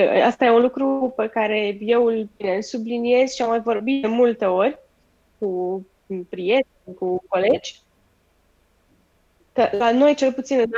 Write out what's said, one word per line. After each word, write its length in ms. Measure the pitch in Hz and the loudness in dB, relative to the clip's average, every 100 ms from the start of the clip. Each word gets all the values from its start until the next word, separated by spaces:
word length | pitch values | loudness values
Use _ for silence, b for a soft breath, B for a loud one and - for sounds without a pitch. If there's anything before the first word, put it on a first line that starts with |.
| 165 - | 4 4
asta 200 | - - | 2 2
e 60 | 247 | 4
un 100 | 233 | 4
lucru 500 | 247 254 269 269 262 254 | 4 0 -2 0 -4 -4
pe 100 | 220 | -4
care 500 | 226 214 214 208 202 | -2 -2 -2 -2 -4
eu 240 | 214 233 233 | 0 2 2
îl, 220 | 226 214 - | 0 -6 -8
bine, 180 | 202 | -4
îl 80 | 190 | -4
subliniez 720 | 220 247 226 240 240 247 262 | -4 -8 -6 -4 0 2 2
și 80 | - | -2
am 60 | 233 | -2
mai 120 | 226 | -2
vorbit 420 | 220 214 226 277 | -2 -4 -2 -2
de 60 | 220 | -2
multe 360 | 233 247 226 | 2 2 2
ori 340 | 196 185 226 294 _ _ _ _ _ - | 0 2 0 -2 _ _ _ _ _ -8
cu 480 | 202 180 180 190 185 _ - 190 180 | -6 -4 -4 -6 -10 _ -10 -10 -10
prieteni, 640 | 180 180 226 175 _ - 185 | -8 0 0 -2 _ -18 -8
cu 240 | 185 180 - | -4 -4 -4
colegi, 520 | 185 202 302 - - _ _ _ _ _ _ _ _ _ _ _ _ _ _ _ _ _ | 0 2 0 -4 -18 _ _ _ _ _ _ _ _ _ _ _ _ _ _ _ _ _
că 160 | - 226 | -2 0
la 200 | 202 233 | 2 2
noi, 220 | 247 294 | 4 4
cel 180 | 294 262 | 4 0
puțin 260 | 262 254 262 | -2 -2 0
în 140 | 226 | 0